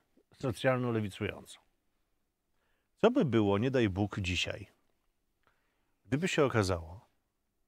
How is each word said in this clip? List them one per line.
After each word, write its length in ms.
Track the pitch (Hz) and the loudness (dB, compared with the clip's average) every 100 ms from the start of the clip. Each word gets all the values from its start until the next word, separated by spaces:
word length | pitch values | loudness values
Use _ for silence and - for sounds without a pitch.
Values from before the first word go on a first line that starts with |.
| _ _ _ - | _ _ _ -8
socjalno-lewicującą. 1160 | 135 - 135 127 123 113 104 - 104 71 - - _ _ _ _ _ _ _ _ _ _ _ _ _ _ | -6 -2 0 0 0 -2 -4 -6 -8 -8 -14 -20 _ _ _ _ _ _ _ _ _ _ _ _ _ _
Co 100 | - | 2
by 140 | 262 | 4
było, 340 | 170 113 101 101 | 2 4 4 4
nie 120 | 127 | 2
daj 180 | 131 110 | 2 2
Bóg, 320 | 92 104 - | 0 -2 -2
dzisiaj, 460 | 90 87 - - 101 _ _ _ _ _ _ _ _ _ _ _ _ _ - | -4 -2 -4 -8 -14 _ _ _ _ _ _ _ _ _ _ _ _ _ -6
gdyby 220 | 127 180 | -2 -2
się 160 | - | 2
okazało, 560 | 135 113 95 90 80 92 _ _ _ _ _ _ | 2 2 2 0 -6 -18 _ _ _ _ _ _